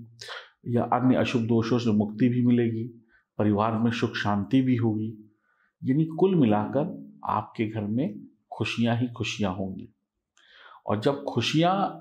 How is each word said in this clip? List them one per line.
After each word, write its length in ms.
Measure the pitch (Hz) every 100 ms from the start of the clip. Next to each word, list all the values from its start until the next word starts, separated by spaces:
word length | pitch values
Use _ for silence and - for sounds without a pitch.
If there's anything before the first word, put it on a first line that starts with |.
| - - - - - _ -
या 160 | 117 -
अन्य 220 | 123 131 80
अशुभ 320 | 113 120 113
दोषों 320 | 117 113 123
से 120 | 113
मुक्ति 360 | 104 104 - 127
भी 160 | 123 123
मिलेगी, 380 | 120 117 110 120 - _ _ _ -
परिवार 400 | 104 101 110 110
में 120 | 117
सुख 240 | 113 117 -
शांति 460 | 104 101 98 135
भी 140 | 127 120
होगी। 380 | 113 107 110 - - _ _ _ _ _
यानी 240 | - 143 160
कुल 280 | - 190 175
मिलाकर 600 | 117 107 107 135 165 - - - -
आपके 380 | 104 - - 107
घर 160 | 110
में 360 | 101 117 185 - - _ _
खुशियां 460 | - 110 - 117 117
ही 100 | 123
खुशियां 460 | - - - 101 98
होंगी। 340 | 95 - - _ _ _ _ _ _ - - - -
और 140 | 107
जब 240 | 139 -
खुशियां 500 | - 120 113 151 170 196 180 -